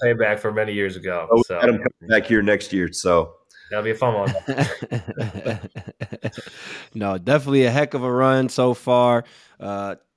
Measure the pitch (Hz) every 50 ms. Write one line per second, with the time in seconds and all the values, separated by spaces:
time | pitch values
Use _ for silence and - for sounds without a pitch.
0 | 127 120 117 117 113 104 104 104 - 110 107 110 107 107 104 101 98 95 92 92
1 | 90 95 87 87 82 - 117 117 120 - 90 85 123 120 117 101 - - - _
2 | 82 92 113 107 101 - 113 107 101 104 104 98 - - - 95 90 82 87 -
3 | - 92 87 85 80 80 - _ _ _ _ - - - 104 107 107 110 110 110
4 | 131 123 110 104 98 110 120 85 - - 135 131 135 - - - 127 - - 117
5 | - - - - 117 107 - 101 - 117 110 101 - - - - - - - -
6 | - - - - - 117 - - - - - - - - - - - - - 110
7 | 104 98 95 92 87 110 143 151 135 139 139 139 127 120 120 143 151 143 - 135
8 | 123 127 123 127 131 131 131 131 131 120 - - 127 127 120 - - 127 123 123
9 | 123 123 120 117 117 - - - _ _ _ - - 101 101 101 101 101 92 -
10 | _ _ _